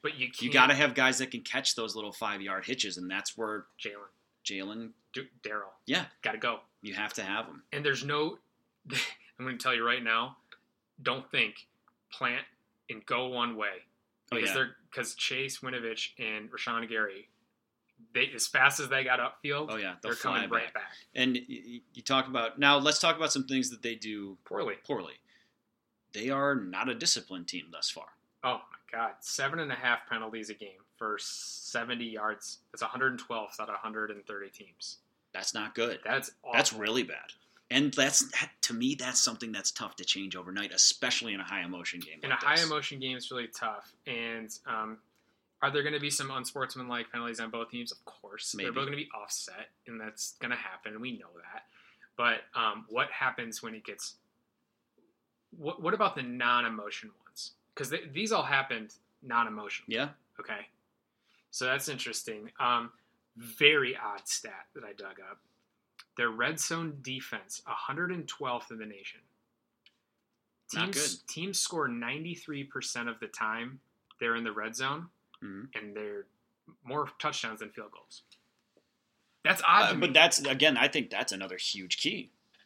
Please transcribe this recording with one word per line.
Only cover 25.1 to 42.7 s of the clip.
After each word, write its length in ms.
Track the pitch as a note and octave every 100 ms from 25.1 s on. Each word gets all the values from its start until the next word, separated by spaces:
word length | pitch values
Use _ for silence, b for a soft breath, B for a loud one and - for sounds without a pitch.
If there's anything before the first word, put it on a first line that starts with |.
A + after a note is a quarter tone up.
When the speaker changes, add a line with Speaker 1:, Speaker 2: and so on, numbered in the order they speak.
| B1 b b b b _ _ _ _ _
Speaker 2:
They 180 | G#2 A#2+
are 240 | C#3 C#3+
not 340 | C3 F#2 F#2 B2+
a 60 |
disciplined 540 | A2+ C#3 G#2+ - F#2 E2+
team 180 | F2 D#2
thus 180 | D#2+ -
far. 160 | - - - _ _
Speaker 1:
Oh, 160 | B2+ A#2+ -
my 80 | - - A2+
God. 180 | A#2 -
Seven 400 | - - C#3 E3
and 140 | D3
a 20 |
half 340 | B2 B2 A#2+ -
penalties 400 | A#2 A2 A2+ G#2
a 60 |
game 240 | G#2 G2+ F#2 _ _
for 200 | A2 G2+
seventy 880 | - - - - - A#2+ A#2+ A#2+ A#2
yards. 520 | A2 G#2+ G#2 - - _
That's 120 | -
a 40 | A2+
hundred 320 | B2 C3+ C#3+
twelfth 400 | - A#2 G#2 -
out 100 | G#2+
of 60 |
a 40 | G2+
hundred 340 | A2 A2 G#2+
and 120 | G2+
thirty 240 | F#2+ G2+ G2
teams. 480 | - F#2+ F2+ - - _ _ _
Speaker 2:
That's 220 | F#2+ -
not 200 | A2 G#2+
good. 240 | - A#2 F#2+
Speaker 1:
That's 260 | - C3+ C3+ - B2+
Speaker 2:
That's 180 | A#2+ -
Speaker 1:
awful. 100 | A2
Speaker 2:
really 200 | G#2+ B2
bad. 300 | F2 C#2 - - b b -
And 220 | B2+ D3
that's, 340 | C#3+ C3+ - -
that, 180 | - - -
to 120 | -
me, 220 | A#2 B2+ C#3
that's 240 | B2+ A#2+
something 320 | B2 A2 A#2
that's 180 | G#2 -
tough 240 | - G#2 -
to 80 |
change 300 | F2+ F#2+ G2
overnight, 380 | F#2 F2+ G2 G2+
especially 600 | - - - B2+ - A#2
in 40 | G2
a 40 |
high 180 | F2 G2
emotion 380 | F2 F2 E2+ F2
game 180 | D#2+ D#2+
Speaker 1:
In 60 | C#3+
Speaker 2:
like 120 | B2
Speaker 1:
a 40 | C#3+
high 100 | D#3+
Speaker 2:
this. 100 |
Speaker 1:
emotion 320 | E3